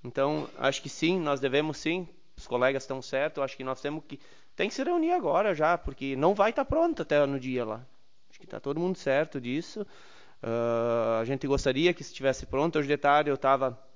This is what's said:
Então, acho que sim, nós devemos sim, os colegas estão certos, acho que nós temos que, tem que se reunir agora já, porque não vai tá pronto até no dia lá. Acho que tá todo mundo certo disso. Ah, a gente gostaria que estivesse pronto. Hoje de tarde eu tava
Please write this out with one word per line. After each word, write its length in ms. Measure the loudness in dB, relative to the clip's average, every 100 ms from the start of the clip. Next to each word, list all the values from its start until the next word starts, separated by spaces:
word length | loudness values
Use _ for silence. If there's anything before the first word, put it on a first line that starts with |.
Então, 460 | -8 -2 0 0 -6 -2
acho 240 | -2 -2
que 60 | -8
sim, 320 | -2 0 0
nós 220 | 0 0
devemos 340 | 2 2 0 -2
sim, 320 | -2 -4 -6 -14 -18 -16
os 100 | -6
colegas 360 | 2 2 0
estão 180 | -4 -8
certos, 420 | -4 -2 -2 -2
acho 140 | -6 -6
que 80 | -8
nós 160 | -6
temos 200 | -6 -8 -10
que, 100 | -16 -16 -20 -20 -4
tem 140 | -4
que 40 |
se 80 | -2
reunir 300 | 0 2 2
agora 420 | 2 2 2 2
já, 240 | 2 2 2
porque 380 | -2 -8 -6 2
não 180 | 2
vai 200 | 4 2
tá 100 | 2
pronto 380 | 0 2 2 0
até 240 | 2 4 4
no 120 | 0
dia 280 | -2 -2 -4
lá. 200 | -6 -12 -20 -20 -20 -20
Acho 100 | -20
que 80 | -12
tá 140 | -8
todo 180 | -6 -2
mundo 180 | -2 -2
certo 440 | 0 2 0 -4
disso. 440 | -4 -4 -6 -10 -12 -14 -20 -20 -20 -10
Ah, 800 | -4 0 0 0 2 2 2 0
a 40 | 0
gente 200 | -2 0
gostaria 480 | 2 2 2 2
que 80 | 0
estivesse 440 | -8 -2 0 0 -2
pronto. 340 | 0 0 0
Hoje 80 | 0
de 80 | 2
tarde 340 | 4 4 4
eu 80 | 2
tava 400 | 4 4 2 -4 -18